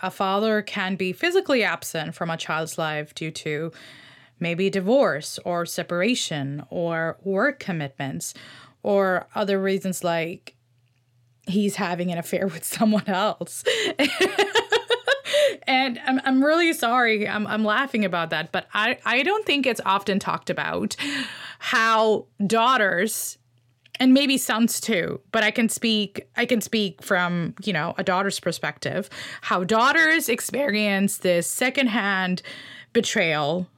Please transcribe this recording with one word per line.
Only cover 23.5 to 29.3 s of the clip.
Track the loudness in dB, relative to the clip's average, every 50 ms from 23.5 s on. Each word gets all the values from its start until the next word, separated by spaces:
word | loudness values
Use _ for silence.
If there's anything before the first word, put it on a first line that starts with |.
| _ _ _ _ _ _ _ _ -2 2
and | 6 8 8
maybe | 8 6 4 2 0
sons | 0 0 2 2 2 2 2 -2
too, | -2 0 0 0 0 -2 -4 -8 -8 _
but | 0 0 2
I | 2
can | 2 2 2 0
speak, | 0 0 0 0 0 0 0 -2 -6 -10 -12 -8 _
I | -2 0
can | 0 0 0
speak | 0 0 -2 -2 -2 -2 -4 -8
from, | -4 -2 0 0 2 0 0 -2 -2 -4 -6 -6 -6
you | -4 -2
know, | -2 -2 -4 -4 -4
a | -2
daughter's | 0 0 0 0 -2 -4 -4
perspective, | -4 -4 -4 -4 -4 -8 -6 -6 -6 -4 -4 -4 -6 -8 -10 -14 -14 -14